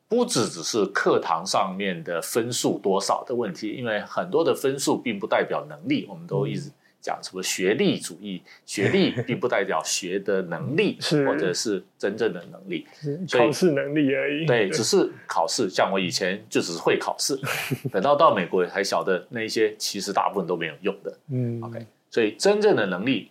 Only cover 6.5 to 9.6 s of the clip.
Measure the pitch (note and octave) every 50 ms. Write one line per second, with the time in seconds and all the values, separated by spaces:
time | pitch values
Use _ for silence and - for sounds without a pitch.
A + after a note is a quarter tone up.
6.5 | - - C#2+ - - _ _ _ _ _ - - E2 - - - - F#2 F#2 -
7.5 | - - F#2 F#2 A3 - G3+ F3+ A#2 E2+ - - F2 D#2+ G2+ G#2 F#2+ F2 - -
8.5 | - - _ - - - G2 G#2+ B2+ G3 F#3 - - A#2+ A#2 - A#2+ F#2+ G#2+ A#2+
9.5 | B2 G#2+